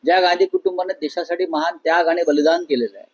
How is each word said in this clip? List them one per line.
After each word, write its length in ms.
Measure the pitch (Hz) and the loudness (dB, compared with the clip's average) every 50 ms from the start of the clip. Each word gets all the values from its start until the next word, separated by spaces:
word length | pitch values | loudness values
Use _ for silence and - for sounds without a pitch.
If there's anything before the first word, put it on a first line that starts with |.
| - | 2
ज्या 160 | 151 170 185 | 2 2 4
गांधी 260 | 180 180 175 180 190 | 4 2 2 2 0
कुटुंबाने 460 | 185 - 185 - 190 180 180 180 190 185 | 0 0 -2 -2 -2 -2 -2 -6 -6 -6
देशासाठी 540 | - - 147 - 180 170 160 175 175 185 | -6 -6 -6 -6 -6 -6 -6 -4 -4 -4
महान 300 | 165 160 151 156 170 170 165 _ | -2 -2 -2 -2 -2 -4 -4 _
त्याग 220 | 160 160 175 170 | 0 2 2 2
आणि 160 | 160 165 170 170 | 2 0 0 0
बलिदान 380 | 151 147 147 147 156 165 175 175 | 2 2 2 2 2 2 0 0
केलेलं 340 | - 147 123 117 107 - - | -2 -2 -2 -2 -4 -6 -12
आहे 80 | - _ | -20 _